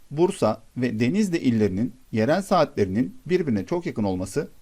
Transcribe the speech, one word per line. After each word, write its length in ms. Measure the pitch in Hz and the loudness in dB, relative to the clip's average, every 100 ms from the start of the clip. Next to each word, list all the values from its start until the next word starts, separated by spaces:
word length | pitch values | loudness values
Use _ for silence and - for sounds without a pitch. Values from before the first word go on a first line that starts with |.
| - | -8
Bursa 520 | 143 175 - 110 110 - - | 0 0 2 0 0 -6 -4
ve 220 | 123 110 | -2 0
Denizli 380 | 120 185 208 170 | 2 2 0 0
illerinin 560 | 131 113 104 92 120 - - | 2 2 2 0 -4 -6 -6
yerel 300 | 113 113 175 | 0 2 2
saatlerinin 760 | 196 185 147 - 98 98 131 - 151 | 2 2 2 0 0 0 -2 -6 -2
birbirine 400 | 180 160 107 90 | -2 0 -2 -2
çok 200 | 175 170 | -4 -4
yakın 180 | - | -4
olması 440 | 101 92 92 139 185 - | -2 -2 -4 -6 -6 -10